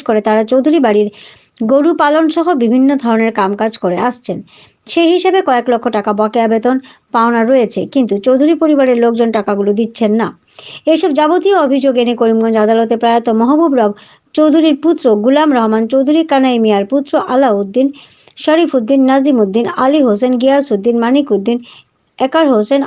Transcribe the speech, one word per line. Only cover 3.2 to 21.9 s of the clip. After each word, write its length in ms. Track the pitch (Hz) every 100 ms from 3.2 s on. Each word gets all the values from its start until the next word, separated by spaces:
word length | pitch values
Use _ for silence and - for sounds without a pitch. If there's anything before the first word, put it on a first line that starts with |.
| 226
কামকাজ 380 | 220 190 202 220 220
করে 200 | 185 180
আসছেন। 380 | 240 - - - - - - _ -
সেই 220 | - 330
হিসেবে 280 | 359 370 381
কয়েক 240 | 370 247 240
লক্ষ 160 | 233 233
টাকা 220 | 226 214
বকেয়া 340 | 208 214 233 226
বেতন 280 | 226 233 262 - - _
পাওনা 300 | - 233 233
রয়েছে, 380 | 226 269 214 - 190
কিন্তু 220 | 277 226 202
চৌধুরী 340 | 254 254 302 320
পরিবারের 420 | 320 285 262 240
লোকজন 300 | 233 233 233
টাকাগুলো 400 | 220 202 202 196
দিচ্ছেন 380 | 208 226 - 220 220
না। 100 | 208 - _ - - - -
এইসব 240 | 320 359
যাবতীয় 460 | 277 302 359 370 381
অভিযোগ 340 | 285 277 269 247
এনে 160 | 240 240
করিমগঞ্জ 420 | 233 226 226 220
আদালতে 380 | 214 226 226 233
প্রয়াত 300 | 233 233 233 220
মাহবুব 340 | 233 302 330 262
রব 160 | 208 202 - _ _ -
চৌধুরীর 400 | 311 311 320 285
পুত্র 240 | 320 330 254 208
গুলাম 260 | 226 285 311
রহমান 320 | 254 220 220 226
চৌধুরী, 340 | 269 269 311
কানাই 340 | 320 277 262 240
মিয়ার 260 | 220 202 202
পুত্র 280 | 277 277 311 -
আলাউদ্দিন, 600 | 254 269 202 196 233 277 277 - _ - -
শরীফ 340 | - 320 339 262
উদ্দিন, 260 | 220 269 262
নাজিম 300 | 269 277 254
উদ্দিন, 240 | 202 208 233 -
আলী 220 | 262 302
হোসেন, 320 | 254 208 254 247
গিয়াস 280 | 262 277 277
উদ্দিন, 240 | 208 214 233
মানিক 280 | 233 277 285
উদ্দিন, 260 | 202 202 240 - - _